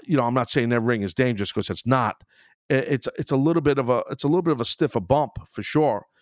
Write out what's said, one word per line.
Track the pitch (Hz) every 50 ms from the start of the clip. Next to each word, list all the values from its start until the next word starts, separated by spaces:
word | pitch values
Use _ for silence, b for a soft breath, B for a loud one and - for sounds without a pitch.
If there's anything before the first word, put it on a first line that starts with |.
| -
you | - -
know, | 139 123
I'm | 120 123
not | 131 120 -
saying | - 143 120 117
their | 120 120
ring | 113 117 123 110
is | 101 95 -
dangerous, | - 131 127 120 98 101 -
'cause | - 110 98 -
it's | 98 - -
not. | 117 131 131 123 107 - - - b b b b b b b _ -
I-, | -
it's, | 131 135 - 143 127 - 135 - -
it's | 147 -
a | 147
little | 135 135 156 170 -
bit | 127 147 - 135
of | 127 117
a, | 123 120 - -
it's | 135 131 -
a | 139
little | 156 185
bit | 175 170 151
of | 123
a | 117
stiffer | - - - 165 143 - 120
bump | 95 - 131 147 147 123 - - 90 -
for | - -
sure | 98 - - 151 156 143 110 101 - - _ _